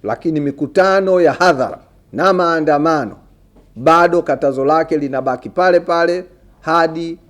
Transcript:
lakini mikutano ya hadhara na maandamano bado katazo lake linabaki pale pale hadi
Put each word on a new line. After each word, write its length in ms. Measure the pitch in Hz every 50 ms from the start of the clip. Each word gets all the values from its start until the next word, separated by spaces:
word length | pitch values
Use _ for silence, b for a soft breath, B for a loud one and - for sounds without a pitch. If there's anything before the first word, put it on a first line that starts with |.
| -
lakini 360 | 104 110 - - 170 160 151
mikutano 800 | 147 143 139 - 151 143 - 190 185 190 190 196 190 190 185 180
ya 120 | 170 151 127
hadhara 460 | - 180 185 160 127 127 98 - - - _ _ _ _ _ -
na 200 | 110 170 190 190
maandamano 840 | 185 175 170 165 160 156 156 147 143 151 160 160 151 127 101 - - _ _ _ _ _ _ _ - _ _ _
bado 460 | 107 127 156 165 170 175 175 170 175
katazo 440 | 165 - 143 127 - 139 131 131 135
lake 320 | 139 156 160 160 - 165
linabaki 520 | 151 143 135 135 131 127 135 127 123 - 110
pale 300 | - 180 180 185 180 170
pale 460 | 170 175 170 170 170 170 175 180 180 - - _ _ - _ _
hadi 560 | - 160 160 170 165 160 160 165 170 165 165 - _